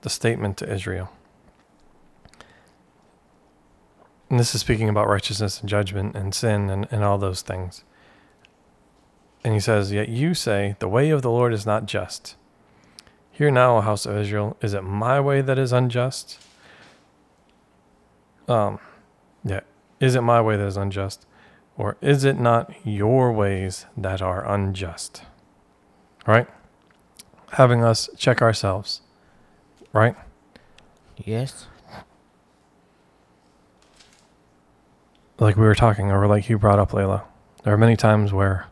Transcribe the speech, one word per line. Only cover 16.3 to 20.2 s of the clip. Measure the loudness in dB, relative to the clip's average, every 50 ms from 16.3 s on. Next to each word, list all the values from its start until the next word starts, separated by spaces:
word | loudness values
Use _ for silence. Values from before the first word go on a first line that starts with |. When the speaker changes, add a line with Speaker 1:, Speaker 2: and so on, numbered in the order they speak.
| -20 -20 -20 _ _ _ _ -20 -20 -20 -20 -20 -20 _ _ _ _ _ _ _ _ _ _ _ _ _ _ _ _ _ _ _ _ _ _ _ _ _ _ _ _ _ _ -2
Speaker 1:
Um, | 0 0 0 -2 -4 -8 -16 -20 -20 _ _ _ _ _ _ _ _ _ _
yeah. | -6 -6 -6 -8 _ _ _ _ _ _ _
"Is | 0 2 2
it | 2